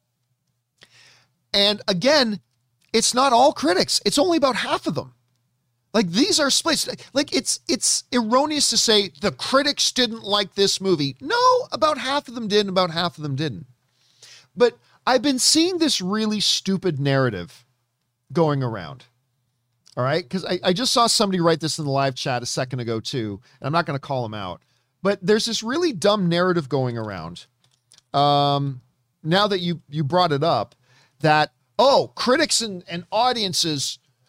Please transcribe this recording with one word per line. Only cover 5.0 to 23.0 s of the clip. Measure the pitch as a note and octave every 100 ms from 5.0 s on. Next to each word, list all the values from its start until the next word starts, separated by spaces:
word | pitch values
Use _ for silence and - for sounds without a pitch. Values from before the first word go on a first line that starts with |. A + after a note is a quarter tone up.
| F#2 _ _ _ _ _ _ _ _
Like, | G#3+ F3+
these | F3+ F#4+ D#4+
are | C#4
splits. | - E4 C#4 - - -
Like, | C4 D4
it's, | - - - -
it's | C4 - - -
erroneous | B3 A3 B3+ D4+ D4+ -
to | G#3+
say | B3 G#3 F#3+ -
the | G3
critics | C3 - C4+ C#4+ C#4 -
didn't | - A#3+ A3+ G#3+
like | G3+ G3+
this | - G3 -
movie. | F#3+ D#3+ C#3 -
No, | C#4 A#4 B4+ B4+ -
about | - D#4 C#4+
half | B3+ C#4+ C#4+
of | A#3+
them | A3
did | G#3
and | G3+
about | F#3 F3+
half | E3 F3 -
of |
them | D3+ C3+
didn't. | D#3 F#2 - _ _ _ _ _ - - _ -
But | A#3+ A#3+ _ _ -
I've | C4
been | C#4+ B3+
seeing | - D#4 E4+ F4
this | D#4 -
really | F#3 G#3+ A3 G#3+
stupid | - - - F#3+ F#3 C#3
narrative | C#3 C3+ B2+ F#2+ E2+ - _ _ _ _ _ _ _
going | C#3 D#3 C#3+
around. | B2 G#2+ D#2+ - - _ _ _ _ _ _ _ _ -
All |
right? | B2+ D#3+ F3+
'Cause | F#3
I, | - - F#3+
I |
just | F#3 B3+
saw | B3+ A#3
somebody | - G3+ F#3
write | E3 E3
this | D#3 -
in | C#3+
the |
live | C3+ C#3 C3
chat | D3 B2
a | A#2+
second | - C3 C3
ago | A#2+
too, | A2+